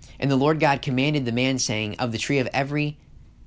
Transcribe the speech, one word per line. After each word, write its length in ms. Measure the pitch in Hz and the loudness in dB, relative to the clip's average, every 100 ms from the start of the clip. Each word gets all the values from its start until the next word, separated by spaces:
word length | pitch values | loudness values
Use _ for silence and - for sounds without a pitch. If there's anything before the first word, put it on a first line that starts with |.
| - - | -20 -4
"And 100 | 139 | 0
the 60 | 135 | 4
Lord 240 | 147 160 | 4 4
God 220 | 151 139 | 2 2
commanded 420 | 143 127 143 147 | 0 0 2 0
the 80 | 120 | 0
man, 260 | 117 131 131 | 0 0 0
saying, 380 | - 107 107 - | -2 -2 -4 -4
Of 140 | 123 | -4
the 60 | 110 | -2
tree 200 | - 139 | 0 0
of 120 | 117 | 0
every 460 | 131 139 147 147 - - - - - | -2 -2 -2 -2 -6 -16 -20 -20 -20